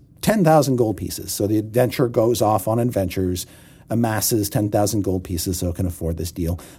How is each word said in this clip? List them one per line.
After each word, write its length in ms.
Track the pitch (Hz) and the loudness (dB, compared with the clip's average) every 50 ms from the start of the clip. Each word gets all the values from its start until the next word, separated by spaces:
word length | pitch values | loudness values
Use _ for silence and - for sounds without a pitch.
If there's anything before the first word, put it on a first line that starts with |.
| - - - - - | -20 -20 -18 -4 -2
ten 200 | - 214 220 180 | 0 2 4 4
thousand 320 | 156 156 156 147 143 131 | 6 6 6 4 4 2
gold 200 | 120 123 110 98 | 2 2 0 0
pieces." 360 | 85 90 85 - - - 90 - | -2 -6 -8 -8 -10 -10 -8 -4
So 140 | - 110 | -2 0
the 120 | 98 107 107 | 0 0 0
adventurer 500 | 107 110 107 123 123 120 123 - 135 117 | -2 0 0 2 2 2 2 0 0 0
goes 320 | 117 127 113 117 120 - | 2 2 2 2 2 2
off 260 | 117 104 107 110 - | 2 2 2 2 0
on 120 | 110 110 117 | 0 0 0
adventures, 680 | 120 123 117 101 95 87 - 95 95 90 90 87 - - - - - - - - - - | 0 0 0 0 -2 -2 -2 -2 -2 -2 -2 -4 -6 -10 -14 -20 -20 -20 -20 -20 -8 -4
amasses 580 | - 117 117 113 107 104 95 - 123 110 101 - | 0 0 0 0 0 0 0 0 0 0 0 0
ten 220 | - 120 104 101 | 0 -2 0 0
thousand 320 | 104 107 104 98 117 107 92 | 2 2 2 2 0 0 0
gold 200 | 101 92 92 90 | 0 -2 -2 -2
pieces 340 | - 92 82 - 98 90 - | -4 -6 -4 -4 -4 -4 -2
so 100 | 87 87 | -4 -4
it 60 | 85 | -2
can 80 | - 95 | -2 -4
afford 300 | 90 87 - 85 82 82 | -4 -4 -4 -4 -4 -4
this 160 | 82 - 85 - | -4 -6 -8 -6
deal. 260 | - 85 82 85 85 - - - | -4 -2 -2 -2 -4 -8 -14 -20